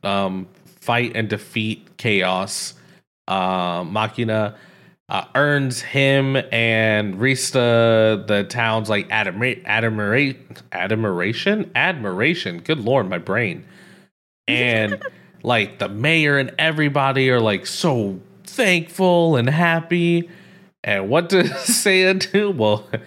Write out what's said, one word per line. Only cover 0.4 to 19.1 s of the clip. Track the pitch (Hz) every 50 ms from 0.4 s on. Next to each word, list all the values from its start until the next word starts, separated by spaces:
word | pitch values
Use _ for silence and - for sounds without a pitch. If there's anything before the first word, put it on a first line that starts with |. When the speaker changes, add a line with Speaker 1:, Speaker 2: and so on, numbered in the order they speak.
| 92 - _ _ _
Speaker 1:
fight | - _ _ - - 120 120 120 - -
and | 113 110 98
defeat | 104 98 - - - 113 107 110 104 - - - -
Chaos. | - - 113 104 95 92 92 92 92 98 98 - - - - - - - - - _ _ _ _ _ -
Uh, | - 92 95 92 92 92 92 90 90 87 87 90
Machina, | 80 101 107 110 110 - - 117 110 110 110 107 104 104 - - - - - - - _ _ _ -
uh, | 98 95 - - -
earns | 135 147 147 147 143 139 131 120 -
him | - - - 139 139 135 139 135 135 135 135 131 - -
and | 117 117 113 113 113 110 110 110 107 107 107 101 92
Rista, | 95 120 135 131 127 - - - 127 120 120 117 117 117 113 113 110 110 110 107 98 -
the | - 104 101 98
town's, | - - 120 113 113 110 113 107 110
like, | 107 104 - -
admira-, | 110 110 104 95 87 104 123 127 113 - -
admira-, | - 107 113 117 113 110 107 104 101 113 139 143 135 127 - - - - - - -
admiration? | - 90 90 98 110 110 113 101 90 87 87 104 117 - - 196 214 214 - - -
Admiration. | 120 151 180 175 135 107 98 90 95 117 160 180 - - 98 85 82
Good | - - 160 139
Lord, | 101 117 135 131 101 92
my | 90
brain. | 87 - - 95 117 117 92 82 - - - - - - - - - _ _ _ _ _ _ _ _ -
And, | - 120 123 123 120 113 110 107 101 - - - 107 - -
Speaker 2:
<laughs> | - _ _ - -
Speaker 1:
like, | 120 123 113 101 98 - -
the | 101 95
mayor | 101 107 123 156 165 160 151 147 143
and | 139 131 - - -
everybody | 156 160 151 156 151 147 139 143 135 135 131 135 131 131
are, | 127 120
like, | 113 107 101 92 -
so | - - - - 165 131 117 104 98 95 90 - - - - -
thankful | - - - 233 190 180 165 160 - - - 190 180